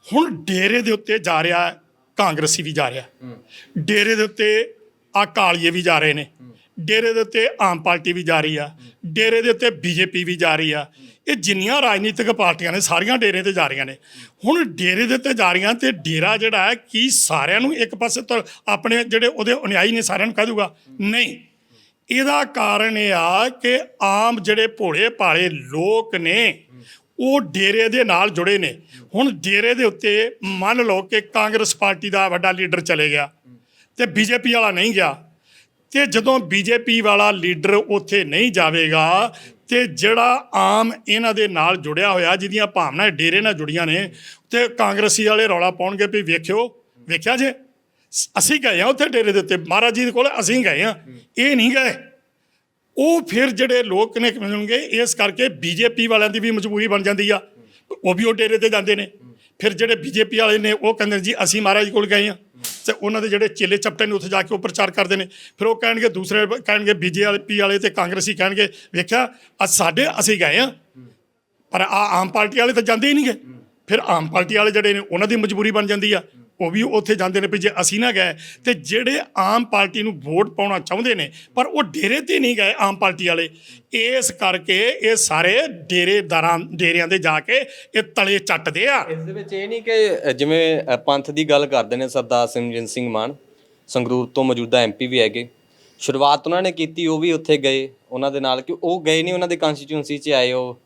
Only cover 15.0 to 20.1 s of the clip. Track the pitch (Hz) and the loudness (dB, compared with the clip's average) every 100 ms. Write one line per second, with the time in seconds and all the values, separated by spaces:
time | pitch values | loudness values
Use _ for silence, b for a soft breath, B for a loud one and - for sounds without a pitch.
15 | 233 254 269 240 185 180 196 240 262 190 | 0 0 0 0 2 2 0 0 -2 -2
16 | 160 160 180 214 220 214 190 240 _ 226 | -4 0 0 0 0 2 0 -2 _ -2
17 | 262 - - 156 143 202 262 302 233 190 | 0 2 0 0 0 0 0 -2 -4 -4
18 | 233 254 254 233 - B - 202 226 233 | -4 -4 -2 -4 -4 B -4 -2 0 0
19 | 240 226 240 226 214 254 233 196 208 233 | 0 0 0 0 0 0 0 2 2 0
20 | - | -2